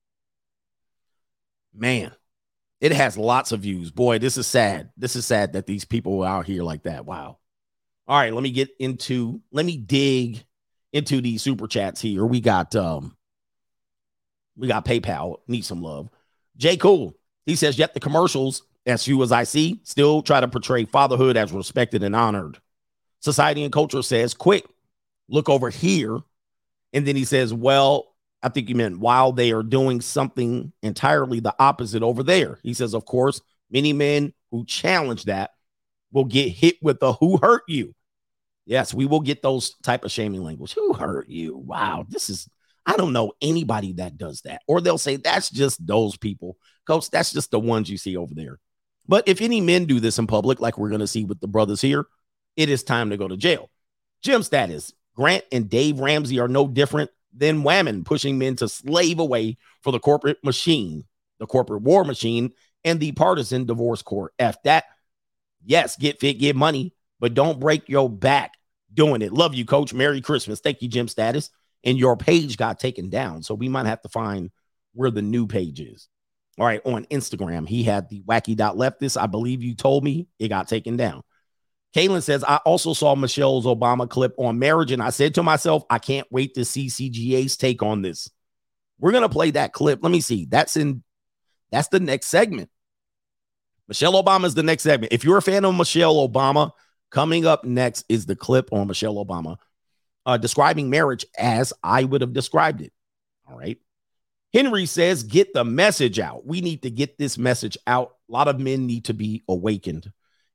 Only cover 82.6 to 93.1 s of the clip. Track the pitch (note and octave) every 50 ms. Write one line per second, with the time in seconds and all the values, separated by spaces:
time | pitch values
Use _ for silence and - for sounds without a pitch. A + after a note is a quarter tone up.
82.6 | - D#3+ E3+ F3 - E3 D#3 - D#3 D3 C#3 C#3 C3+ B2 - C#3 C#3 C3+ C3+ B2+
83.6 | A2+ B2+ A#2+ A2 B2 A#2+ B2 B2 B2 A#2 - B2+ C3 A#2+ - - B2 A#2+ A2+ A#2+
84.6 | B2+ D3 D#3 E3 D#3+ B2 C3 A#2+ A2+ A2+ A#2 - C#3 - - F3 E3+ D#3+ D#3 C#3
85.6 | - E3+ D#3 D3+ - _ A#2+ A#2 - - C3+ C#3 - - A#2+ C3 C3+ - - C3
86.6 | A#2+ - - C#3 C#3 B2+ A#2+ - C3 C3 A#2+ A#2 A#2 B2 B2+ C3 C3 C3+ - -
87.6 | - C3 B2 - G#2+ G#2+ G#2+ G#2 F#2+ F#2 D#2+ - - - _ _ _ _ _ _
88.6 | _ _ _ _ _ _ _ _ C3 F3 A3+ B3+ A#3 G#3+ A2+ D3+ E3 D#3+ - C#3+
89.6 | C#3 - - - D3+ D3+ C3+ - - E3 F3 E3+ D#3 - A#2+ G2 D#2+ C#2 - C3+
90.6 | D#3+ - - D#3 D3+ C#3+ C3+ A#2+ - _ _ _ _ _ _ _ _ _ _ _
91.6 | _ _ - B2+ D#3 - F#3 F#3+ F#3 D3 C3+ C3 - - - E3+ A#3+ A3 F3 A2
92.6 | F2 - _ _ _ _ _ _ _ _